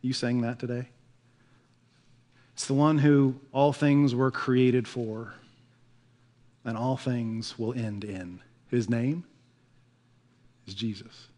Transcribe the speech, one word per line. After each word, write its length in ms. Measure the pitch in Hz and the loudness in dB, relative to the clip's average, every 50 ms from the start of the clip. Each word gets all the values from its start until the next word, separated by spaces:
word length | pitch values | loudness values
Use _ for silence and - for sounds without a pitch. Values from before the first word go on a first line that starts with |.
You 140 | - 127 127 | -2 -4 -4
sang 260 | - - 120 123 123 | -2 -2 -2 0 0
that 180 | 117 117 120 120 | -2 -2 -4 -6
today. 300 | - 120 123 123 127 - _ _ _ _ _ _ _ _ _ _ _ _ _ _ _ _ _ _ _ _ _ _ _ _ _ _ _ _ _ _ _ _ _ | -8 -8 -6 -8 -8 -12 _ _ _ _ _ _ _ _ _ _ _ _ _ _ _ _ _ _ _ _ _ _ _ _ _ _ _ _ _ _ _ _ _
It's 120 | - - | -12 -4
the 60 | - | -2
one 240 | 139 135 147 156 156 | 2 4 4 4 4
who 380 | 147 139 147 147 143 139 131 127 127 - - | 6 6 6 6 6 6 4 2 -4 -12 -6
all 220 | - 131 139 147 139 | 0 2 2 2 2
things 400 | - 147 143 143 143 143 135 120 | 2 2 4 6 6 4 4 2
were 160 | 123 131 131 | 2 0 0
created 580 | 120 - - - 127 127 127 127 120 127 113 - | 0 -2 -2 2 4 4 4 4 4 2 0 -2
for 460 | - 127 117 110 110 110 117 104 - - - _ _ _ _ _ _ _ _ _ _ _ _ _ _ _ _ _ _ _ _ _ _ _ _ | -8 -8 -8 -8 -8 -10 -12 -14 -16 -20 -20 _ _ _ _ _ _ _ _ _ _ _ _ _ _ _ _ _ _ _ _ _ _ _ _
and 140 | 120 113 107 | -6 -6 -2
all 180 | 120 127 131 | -2 -2 -2
things 640 | 127 - 135 123 120 117 113 113 113 113 - - - | -2 -2 -4 -2 -2 -2 -4 -4 -6 -8 -10 -8 -6
will 160 | 117 110 120 | -6 -4 -4
end 300 | 123 113 107 104 101 104 | -4 -6 -6 -6 -8 -8
in. 360 | 104 101 95 90 87 87 92 - _ _ _ _ _ | -8 -10 -10 -10 -12 -14 -18 -20 _ _ _ _ _
His 200 | - 120 113 101 | -2 -2 0 0
name 360 | 120 117 120 131 151 170 170 _ _ _ _ _ _ _ _ _ _ _ _ _ _ _ _ _ _ _ _ _ _ _ _ _ _ _ _ | 0 0 0 -2 -2 -4 -8 _ _ _ _ _ _ _ _ _ _ _ _ _ _ _ _ _ _ _ _ _ _ _ _ _ _ _ _
is 80 | - 98 | -16 -10
Jesus. 540 | 98 117 113 104 95 - - - - - _ _ | -8 -6 -6 -6 -8 -12 -20 -20 -20 -20 _ _